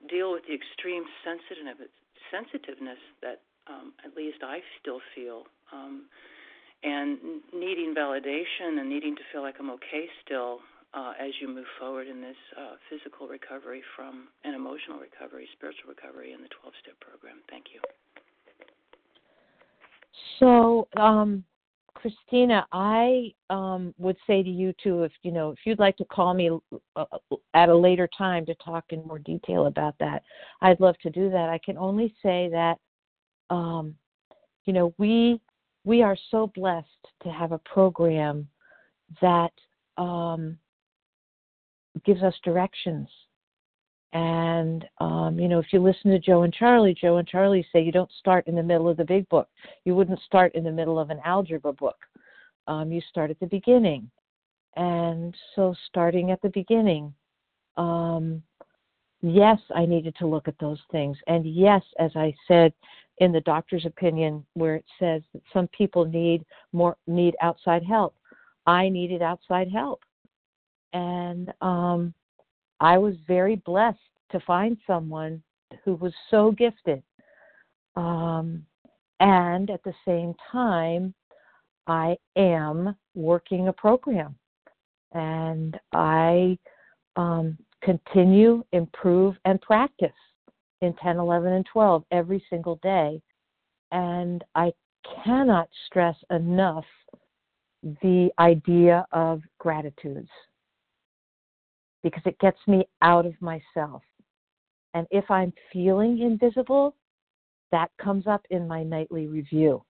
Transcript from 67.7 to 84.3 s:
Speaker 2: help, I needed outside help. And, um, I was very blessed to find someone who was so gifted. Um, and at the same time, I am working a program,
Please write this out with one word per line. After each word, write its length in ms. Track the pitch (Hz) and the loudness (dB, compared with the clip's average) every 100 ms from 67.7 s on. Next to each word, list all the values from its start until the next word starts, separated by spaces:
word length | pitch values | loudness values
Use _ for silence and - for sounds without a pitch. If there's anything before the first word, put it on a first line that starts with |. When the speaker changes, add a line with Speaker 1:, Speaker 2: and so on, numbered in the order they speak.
| 170 | 0
Speaker 2:
help, 300 | 170 220 185 _ _ - _ _ - | 2 0 0 _ _ -20 _ _ 2
I 220 | 175 190 | 2 2
needed 340 | 185 175 180 | -2 -4 -2
outside 480 | 170 175 _ 180 185 | -4 -4 _ -2 -2
help. 300 | 208 277 - _ _ _ _ _ _ _ _ _ | -4 -6 -10 _ _ _ _ _ _ _ _ _
And, 580 | 175 175 180 175 175 180 - | -8 -6 -6 -6 -8 -12 -6
um, 520 | 185 175 175 175 175 - _ _ _ _ _ _ | -4 -2 0 -2 -4 -8 _ _ _ _ _ _
I 180 | 156 180 | 6 6
was 180 | 208 180 156 | 4 -4 -2
very 280 | 180 185 214 | 2 2 -2
blessed 420 | - 180 233 - _ _ _ | -2 0 0 -2 _ _ _
to 100 | 185 | -10
find 360 | - 175 214 233 - | -2 0 0 -4 -4
someone 560 | 175 160 156 156 160 _ _ _ - - | -4 -4 -10 -10 -12 _ _ _ -10 -6
who 100 | 175 | -4
was 160 | 180 - - | -6 -10 0
so 220 | 214 214 | 4 4
gifted. 500 | 208 233 220 - 139 _ _ _ _ _ _ _ _ _ - | 4 -2 -2 -4 -4 _ _ _ _ _ _ _ _ _ -8
Um, 720 | 170 170 165 165 165 165 156 _ _ _ _ _ | -4 -4 -4 -4 -6 -10 -14 _ _ _ _ _
and 480 | 196 185 175 175 202 | 6 6 4 -2 -4
at 120 | 190 | -6
the 100 | 196 165 - | -10 -8 -4
same 280 | 175 170 170 - | -2 -2 -8 -10
time, 640 | 247 240 175 165 170 185 - _ _ _ _ _ _ - | -4 -2 0 -2 -2 -4 -10 _ _ _ _ _ _ -4
I 300 | 165 165 175 _ - | -2 0 -2 _ 0
am 580 | 190 165 151 156 185 202 _ 190 | 2 2 -2 -4 -4 -8 _ -6
working 540 | 160 175 - 185 185 | 0 0 0 -2 -2
a 40 | |
program, 640 | 185 208 247 294 208 151 | 0 2 2 0 -4 -6